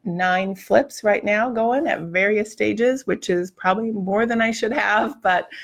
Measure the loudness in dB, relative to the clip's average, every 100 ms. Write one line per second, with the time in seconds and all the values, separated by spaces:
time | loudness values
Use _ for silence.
0 | -6 -2 0 0 -2 -6 2 2 2 -2
1 | 0 0 0 0 0 0 0 0 0 -2
2 | -2 0 2 2 -2 -2 0 2 2 0
3 | -2 -4 0 -2 -2 -2 0 0 -2 -4
4 | -2 0 0 2 0 0 -2 0 0 0
5 | 0 -2 0 0 -2 -12